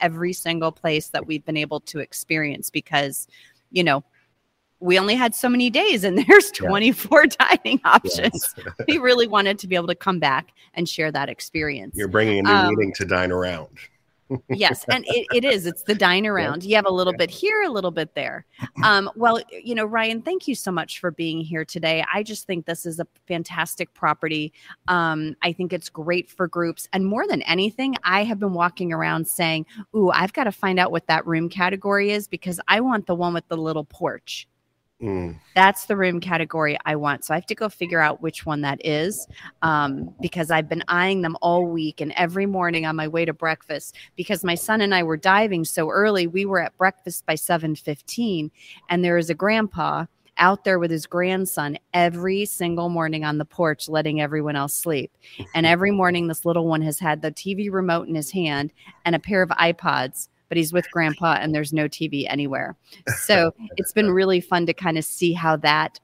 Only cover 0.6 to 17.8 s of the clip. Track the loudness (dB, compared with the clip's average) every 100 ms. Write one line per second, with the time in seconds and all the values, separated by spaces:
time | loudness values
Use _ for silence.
0.6 | -2 -2 -2 -2 -2 -8 -6 -8 -4 -4
1.6 | -4 -6 -8 -10 -10 -10 -4 -2 -2 -6
2.6 | -6 -8 -2 -2 -2 -6 -14 -18 -20 _
3.6 | _ 0 2 2 -2 _ _ _ _ _
4.6 | _ -6 2 4 4 2 0 0 0 2
5.6 | 2 2 2 2 2 2 10 10 10 -2
6.6 | 0 4 4 2 6 6 6 4 4 4
7.6 | 2 0 6 6 6 -2 -2 -2 -8 -8
8.6 | -14 -8 -2 2 4 4 4 2 2 0
9.6 | -2 -2 0 -2 -2 2 2 0 -4 _
10.6 | _ -6 -4 -2 -2 -2 -6 -8 -8 -6
11.6 | -4 -6 -8 -6 0 2 4 4 4 4
12.6 | 4 2 0 -2 -2 0 2 0 -2 -4
13.6 | -10 -20 -20 _ _ _ -10 -10 -6 0
14.6 | 2 0 -2 -2 0 -2 0 0 2 0
15.6 | -2 -6 -2 2 4 4 2 0 -2 -4
16.6 | 2 2 4 2 0 0 -2 0 0 0
17.6 | 0 -2